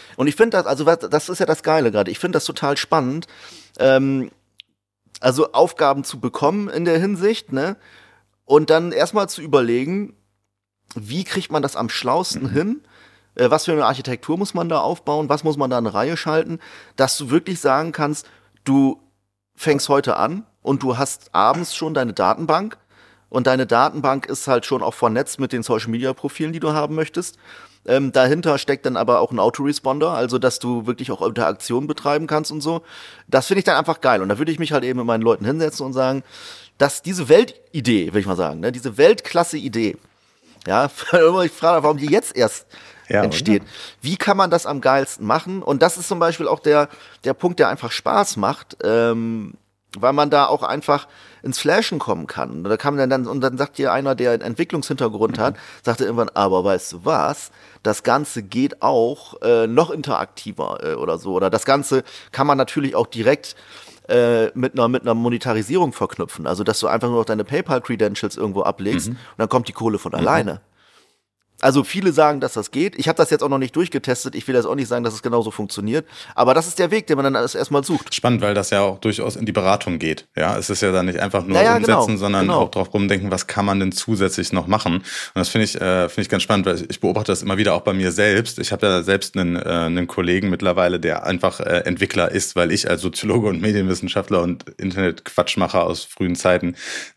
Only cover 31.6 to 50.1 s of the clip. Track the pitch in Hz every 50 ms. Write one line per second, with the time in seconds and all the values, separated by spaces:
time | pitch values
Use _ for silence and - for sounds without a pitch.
31.6 | - - 120 123 139 151 151 - - 143 147 151 160 156 160 151 156 - 151 156
32.6 | 143 151 165 160 - - - - - - - - - - - 131 127 - 196 190
33.6 | 185 - 170 135 151 160 160 - - 139 120 101 92 95 104 104 151 170 160 143
34.6 | 165 151 151 151 - 127 131 123 120 117 117 113 110 117 113 - 98 107 139 160
35.6 | 165 151 - - 139 131 127 131 131 131 135 135 135 - - - - - - -
36.6 | - - _ _ 139 143 - - - 160 190 180 160 117 151 185 240 - - -
37.6 | _ _ - 156 117 123 120 101 85 82 87 104 98 98 92 87 92 78 73 80
38.6 | 82 117 127 127 117 131 107 104 143 175 226 - - - - 170 170 - - 156
39.6 | - 135 104 113 113 104 85 - - _ _ _ _ _ _ _ _ _ _ _
40.6 | - - 92 110 131 143 - - - - - 180 165 160 180 185 180 165 - -
41.6 | - 165 175 165 143 151 156 143 139 151 151 214 233 - - - 120 107 - -
42.6 | - _ - - - - - - - - - 101 101 104 101 - - - 107 98
43.6 | - - - - - - - _ - 135 180 185 - - 202 196 196 180 170 170
44.6 | - - 147 139 - 131 131 139 139 - - - - 104 117 160 - 180 190 196
45.6 | - - 143 131 156 175 170 180 175 - 196 175 170 165 170 - 160 - - 160
46.6 | - 151 147 147 147 143 - - - - - _ - 131 131 - - 175 175 -
47.6 | 151 123 110 - - 113 - - - - - 202 202 - - - 101 95 139 -
48.6 | - - - - - 98 110 117 117 117 117 113 113 113 113 113 104 87 - -
49.6 | _ _ _ _ _ _ - 101 101 127